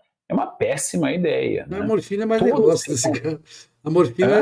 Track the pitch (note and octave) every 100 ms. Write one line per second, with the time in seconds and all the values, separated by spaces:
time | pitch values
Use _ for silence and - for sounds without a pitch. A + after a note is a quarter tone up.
0 | _ _ _ - - - - C#3 - F3+
1 | C#3 E3 E3+ C3+ B2+ G#2 - F#3+ G#3+ G#3+
2 | - G3+ A3 A3 - C#4 G#3+ D#3+ - C3+
3 | D#3+ C3+ C#3+ D#3 - - - _ D3+ E3
4 | D#3+ A#2 F#3 G#3